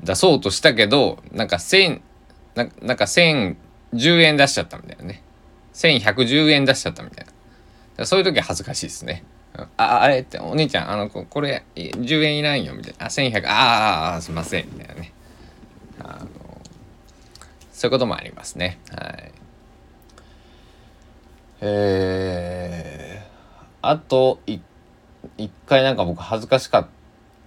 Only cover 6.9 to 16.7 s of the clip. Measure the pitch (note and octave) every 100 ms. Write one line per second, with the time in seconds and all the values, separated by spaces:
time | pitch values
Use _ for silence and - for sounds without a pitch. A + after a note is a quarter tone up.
6.9 | - - - - - - - - - -
7.9 | - - F#3+ F#3 A#2+ - F2+ - - C#2+
8.9 | - - F2 - - - - - - A#2
9.9 | A#2+ C3 C3 B2+ - D#2+ D3 D#3 F2 -
10.9 | G#2 G#2 G2 F2+ D3 C#3+ B2 - - E2+
11.9 | - A#2+ D#3 D3+ D3 D3 C#3 E2+ - -
12.9 | - - - C3 G#2 E2 A2 B2+ A2+ G#2+
13.9 | E2 E2+ E2+ E2+ E2 E2 F2+ - E2+ -
14.9 | - E2 - - - - - - - -
15.9 | - - - - - - - -